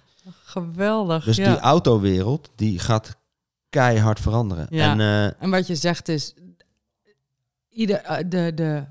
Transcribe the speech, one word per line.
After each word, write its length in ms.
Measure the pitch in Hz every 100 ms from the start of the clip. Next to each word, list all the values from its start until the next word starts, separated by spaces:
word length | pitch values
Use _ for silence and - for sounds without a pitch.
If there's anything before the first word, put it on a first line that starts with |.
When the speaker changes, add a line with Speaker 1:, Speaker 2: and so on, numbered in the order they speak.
| _ _ 185 -
Speaker 1:
Geweldig, 800 | - 190 170 170 202 220 185 160
Speaker 2:
Dus 120 | 117 113
Speaker 1:
ja. 140 | 196
Speaker 2:
die 80 | -
autowereld, 920 | 127 165 131 110 98 92 98 151 -
die 240 | - 107 90
gaat 380 | - 110 - - _ _ _ _ _
keihard 500 | 143 123 113 110 104
veranderen. 460 | 110 113 107 85 76
Speaker 1:
Ja. 200 | 160 151
Speaker 2:
En, 80 | 107
eh, 420 | 107 104 104 -
Speaker 1:
En 80 | 185
wat 160 | 185 185
je 80 | 160
zegt 320 | 170 170 -
is, 260 | 151 - - 180 175 _ _ _ _ _ _ _ _ _ _ _
ieder, 280 | 233 214 208
eh, 140 | 170 151 175
de, 240 | 180 170
de, 300 | 160 160 147 139